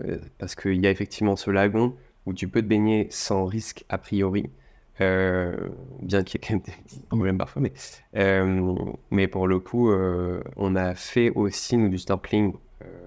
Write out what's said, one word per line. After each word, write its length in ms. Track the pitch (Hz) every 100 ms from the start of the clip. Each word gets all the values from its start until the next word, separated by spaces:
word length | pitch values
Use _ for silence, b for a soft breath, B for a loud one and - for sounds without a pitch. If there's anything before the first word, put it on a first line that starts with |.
| - - - _
parce 180 | 98 -
qu'il 240 | 98 92
y 60 | 98
a 20 |
effectivement 460 | 92 101 - 107 98
ce 160 | -
lagon 420 | 98 104 110 123 131 B B -
où 60 |
tu 160 | 95 92
peux 120 | 117
te 40 | 107
baigner 400 | 107 107 107 -
sans 340 | - - 98
risque 400 | 92 110 - - -
a 100 | 95
priori, 520 | - 101 95 101 104 - b b b -
euh, 540 | 95 95 95 92 90 - 90 90 90 -
bien 220 | 90 98
qu'il 160 | 92 -
y 40 |
ait 40 | -
quand 60 |
même 80 | 104
des 80 | - -
petits 180 | - - -
problèmes 300 | 117 95 92
parfois, 240 | - -
mais... 100 | 131 - B B B 107
Euh, 580 | 98 95 95 95 92 92 - - -
mais 160 | 98 95
pour 180 | 98 95
le 140 | 92
coup, 300 | - 120 117
euh, 520 | 95 92 87 90 90 - -
on 180 | 98
a 200 | 92 92 92
fait 340 | - 123 117
aussi, 460 | - 101 - - 120
nous, 120 | 104
du 80 | 92
snorkeling, 560 | - 95 - 107 104 - - -
euh, 40 | 90 87